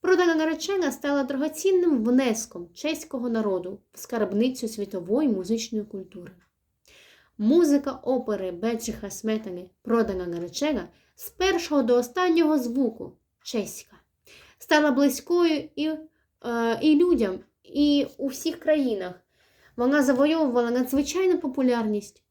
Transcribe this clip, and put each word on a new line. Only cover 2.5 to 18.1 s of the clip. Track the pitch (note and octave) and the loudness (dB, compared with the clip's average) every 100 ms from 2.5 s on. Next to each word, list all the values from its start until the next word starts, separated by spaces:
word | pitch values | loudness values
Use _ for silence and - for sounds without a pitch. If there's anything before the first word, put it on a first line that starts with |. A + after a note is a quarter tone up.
| F3 F3 | -12 -16
чеського | - D4+ D#4 - C4 A#3+ | -8 -6 -6 -8 -8 -4
народу | A3+ G#3 F#3 F3 G3+ _ | -2 0 -2 -6 -14 _
в | - | -20
скарбницю | - A#3 G3+ G3+ B3 B3+ A3 | -8 -4 -2 0 0 -2 -8
світової | - G3 F#3+ E3+ A#3 D4+ | -8 -8 -8 -2 0 0
музичної | G3 F3+ A3+ - A3 | 0 -2 -4 -4 -8
культури. | G#3 G3 F#3 F#3 F3 - _ _ _ _ _ - - _ _ - | -8 -12 -14 -16 -18 -20 _ _ _ _ _ -20 -20 _ _ -2
Музика | G#3 D#4+ E4 C#4+ C#4 | 4 4 6 4 0
опери | - - B3+ - G3+ F#3 | -8 -2 -2 -2 -4 -4
Бедріха | F3 A3 A3+ - A3 G3+ | -4 -4 -4 -6 -10 -10
Сметани | - G#3+ A3 G#3+ F3+ F#3 _ | -8 -4 -4 -4 -12 -14 _
«Продана | - A#3 G#3 F#3 F3 | -2 0 0 -2 -6
наречена» | E3+ E3+ - D4 C4 F3 _ _ _ | -6 -8 -4 -2 -2 -6 _ _ _
з | - | -20
першого | _ F#4+ F4+ E4+ D4 | _ 0 0 0 0
до | A#3 A#3+ | 4 2
останнього | A#3+ - F4+ E4 D#4 D4+ | 2 -2 2 4 4 2
звуку | A#3+ A#3+ B3 - F#3+ - _ _ | 0 0 -2 -2 -14 -16 _ _
чеська. | - A3+ G3 - - _ _ _ _ - - _ | -8 -6 -6 -10 -20 _ _ _ _ -20 -20 _
Стала | - D4+ D4+ | 2 4 4
близькою | C4 C#4+ C4+ - F4 E4+ D4+ D#4 - | 4 2 2 -2 2 2 0 -4 -6
і, | D#4 | -6
е, | D#4 D#4 _ _ _ A#3+ A#3 A#3 A3+ | -6 -12 _ _ _ -6 -2 -2 2
і | D#4 D4+ | 4 4
людям, | F4+ D4+ G#3 F#3 - _ | 4 4 0 -4 -14 _
і | _ - D4 C#4+ C#4 | _ 0 2 4 0